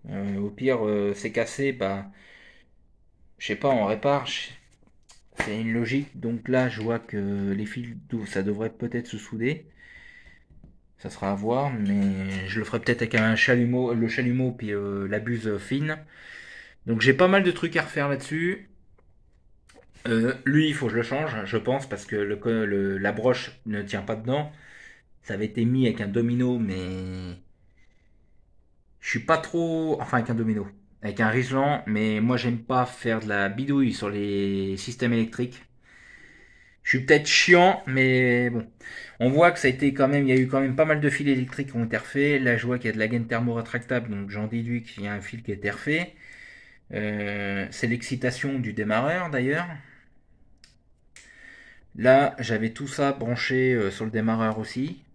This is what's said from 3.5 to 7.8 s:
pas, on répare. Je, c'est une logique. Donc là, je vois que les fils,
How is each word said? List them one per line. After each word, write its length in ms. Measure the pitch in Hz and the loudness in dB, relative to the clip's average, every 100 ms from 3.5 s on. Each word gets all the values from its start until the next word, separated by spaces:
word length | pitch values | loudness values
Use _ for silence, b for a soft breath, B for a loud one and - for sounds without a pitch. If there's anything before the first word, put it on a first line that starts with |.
| 104 | -2
pas, 140 | 143 | 2
on 160 | 127 101 | 2 2
répare. 400 | 110 143 143 127 | 0 2 0 0
Je, 240 | - - - - _ - _ _ - - - | -8 -10 -16 -20 _ -20 _ _ -20 -20 -8
c'est 200 | - 107 | -6 -4
une 140 | 113 | -2
logique. 480 | 113 117 135 147 - | -2 0 -2 -4 -8
Donc 260 | 113 117 107 | -6 -6 0
là, 220 | 127 127 | 2 2
je 140 | 107 | -2
vois 160 | 110 117 | -2 -2
que 540 | - 107 98 101 98 | -4 -4 -2 -2 -2
les 120 | 98 | -2
fils, 320 | 107 - | -4 -8